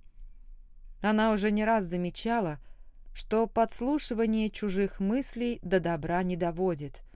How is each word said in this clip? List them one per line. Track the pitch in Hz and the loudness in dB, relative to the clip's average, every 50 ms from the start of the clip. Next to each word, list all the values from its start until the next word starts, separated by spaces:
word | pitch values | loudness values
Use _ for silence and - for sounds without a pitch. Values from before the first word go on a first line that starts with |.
| - - - - - - - - - - - - - - - - - - - - | -16 -18 -16 -16 -16 -14 -16 -16 -16 -18 -18 -18 -18 -18 -18 -18 -16 -16 -6 0
Она | - 208 214 214 220 226 | 2 4 4 6 6 4
уже | 214 202 196 214 | 4 4 2 2
не | 208 214 214 | 2 4 4
раз | 220 226 220 190 | 4 4 4 2
замечала, | 165 175 180 180 175 - - - 226 233 233 196 160 151 - - - - - - - - - - - - | 0 -2 -2 -2 -2 -4 -2 -2 0 0 2 0 0 -2 -6 -10 -16 -16 -16 -18 -18 -18 -18 -16 -14 -12
что | - - - 214 220 226 | -10 -4 0 2 2 2
подслушивание | 214 - 233 226 226 - - 240 262 302 285 - - 233 214 226 220 220 220 220 214 | 2 4 2 2 2 0 -2 0 0 0 0 0 0 0 0 2 2 2 2 2 0
чужих | - - 214 208 185 196 202 190 - - | -2 -2 -2 0 2 2 0 0 0 -2
мыслей | 196 196 226 269 269 - - 226 240 240 233 - | 0 0 2 0 0 -2 -2 -2 -2 -2 -2 -2
до | - 175 190 185 | 0 2 2 4
добра | 160 170 170 160 147 160 170 180 185 | 4 2 0 0 0 0 0 2 2
не | 180 180 | 0 0
доводит, | 165 180 170 165 170 185 185 170 143 147 139 - - - - - | 0 0 0 0 0 0 0 0 -2 -6 -10 -12 -14 -18 -18 -18